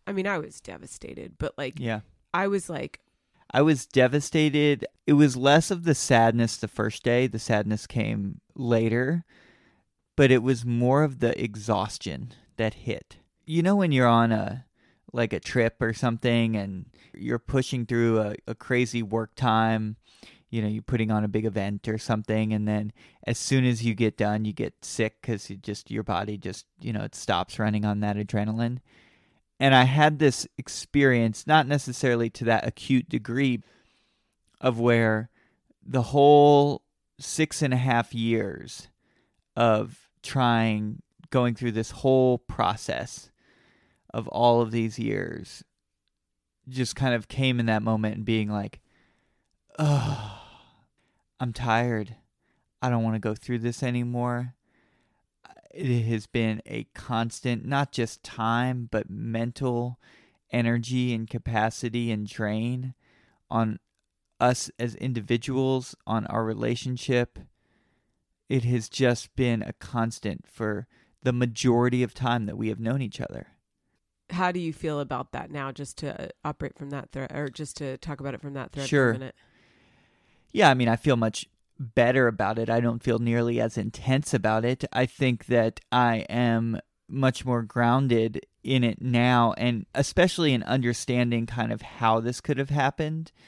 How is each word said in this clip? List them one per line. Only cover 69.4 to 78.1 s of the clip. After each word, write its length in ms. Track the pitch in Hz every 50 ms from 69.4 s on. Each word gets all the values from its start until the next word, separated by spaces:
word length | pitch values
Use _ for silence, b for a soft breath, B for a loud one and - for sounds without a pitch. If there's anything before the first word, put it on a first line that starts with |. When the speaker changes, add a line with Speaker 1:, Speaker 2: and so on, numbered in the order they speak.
| 131 123 117 113
Speaker 2:
a 120 | - - -
constant 720 | - - - - 120 113 113 113 - - 107 90 - - _
for 400 | _ - 113 107 107 101 - b b b b b b b
the 120 | _ 131 123
majority 680 | 123 123 120 113 - - 127 117 120 120 123 123 123 123
of 100 | 110 -
time 320 | - 127 123 120 120 110 104
that 100 | 107 -
we 120 | 113 110
have 100 | 107 -
known 220 | 113 113 123 139
each 200 | - 101 - -
other. 260 | - - - - - - _ _ _ _ _ _ _ _ _ _ _ _ _ _ _ _
Speaker 1:
How 200 | 175 175 185 180
do 80 | 180 180
you 140 | 170 165 156
feel 260 | - - 160 151 143
about 320 | 143 - - 123 - - -
that 180 | - - 165
now, 200 | 156 147 135 135
just 260 | 135 - 143 135 - -
to, 260 | - 143 - - -
uh, 20 | - - _ _
operate 320 | 147 151 - - 143 - _
from 120 | 143 139
that 200 | 143 139 - -
thread, 200 | - 135 135 -
or 180 | - 143 147 139
just 280 | 120 - 151 143 - -
to 200 | 151 135 131 -
talk 220 | - 160